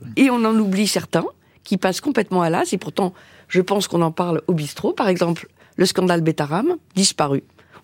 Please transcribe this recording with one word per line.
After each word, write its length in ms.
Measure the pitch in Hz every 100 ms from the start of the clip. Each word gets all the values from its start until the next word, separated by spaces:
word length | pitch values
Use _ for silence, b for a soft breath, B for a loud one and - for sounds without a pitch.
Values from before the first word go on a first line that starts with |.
| 120 110
et 120 | 269
on 140 | 240 220
en 100 | 220
oublie 300 | 202 190 208
certains 380 | 180 - 170 320 - b b
qui 140 | - 196
passent 240 | 185 180
complètement 400 | 294 233 196 185
à 80 | 165
l'as, 240 | 165 339
et 40 | 190
pourtant, 360 | - - 185 - B B B
je 140 | 180
pense 260 | 185 196 -
qu'on 140 | 175
en 100 | 165
parle 300 | 165 175 156 -
au 60 |
bistrot, 400 | 165 147 - 226
par 140 | - 214
exemple, 400 | 180 170 165 - _ b b
le 80 | 170
scandale 360 | - 180 170
Betaram, 540 | 160 160 147 170 311 349 _ 185
disparu. 480 | 196 - 147 139 - _ B B